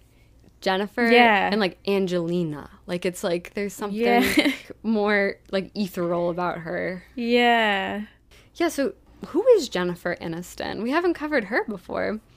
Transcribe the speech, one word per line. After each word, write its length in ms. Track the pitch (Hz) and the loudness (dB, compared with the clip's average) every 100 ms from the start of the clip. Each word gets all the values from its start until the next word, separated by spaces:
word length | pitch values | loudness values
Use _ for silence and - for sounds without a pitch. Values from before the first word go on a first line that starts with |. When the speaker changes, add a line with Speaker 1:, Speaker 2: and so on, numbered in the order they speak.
| _ _ _ _ - _ | _ _ _ _ -20 _
Speaker 1:
Jennifer 440 | - 190 202 - 233 | -2 0 -2 0 4
Speaker 2:
Yeah. 440 | 240 240 208 185 | 8 8 6 2
Speaker 1:
and, 80 | 202 | 0
like, 180 | 190 - - | -2 -2 -2
Angelina. 840 | 202 190 175 165 175 165 147 - - - | 0 0 -2 -2 -2 -2 -6 -12 -20 -10
Like, 200 | 175 180 | -6 -6
it's, 200 | 175 202 | -4 -4
like, 280 | 175 175 - | -4 -6 -8
there's 180 | 202 | -8
something 260 | 190 208 202 | -8 -8 -2
Speaker 2:
Yeah. 240 | 233 240 254 - 285 262 | 2 4 4 2 2 0
<laughs> 200 | - - | -10 -10
Speaker 1:
more, 520 | 214 220 208 208 196 - _ | -2 0 2 2 2 -2 _
like, 200 | 196 180 - | -6 -4 -4
ethereal 540 | 196 - 175 175 175 | -4 -2 -2 0 -2
about 300 | 170 175 165 | -2 -4 -4
her. 440 | 165 175 175 180 - - | -6 -6 -6 -8 -12 -8
Speaker 2:
Yeah. 880 | 233 240 240 233 214 196 190 202 214 _ _ - - - | 0 4 4 4 2 0 -2 -6 -10 _ _ -20 -20 -4
Speaker 1:
Yeah, 140 | 339 | -2
so 240 | - 269 - _ - - | 0 -4 -4 _ -16 -6
who 180 | 302 508 440 | 0 6 6
is 100 | 254 | 4
Jennifer 480 | 180 180 175 180 170 | -2 -2 -4 -6 -6
Aniston? 600 | 170 165 180 - - - | -8 -10 -12 -10 -8 -6
We 100 | 226 | -2
haven't 220 | 302 349 320 | 0 0 -2
covered 300 | 302 294 196 | -2 -2 0
her 200 | 254 427 | -4 -4
before. 560 | 202 - 196 185 214 - | -8 -6 -4 -4 -4 -10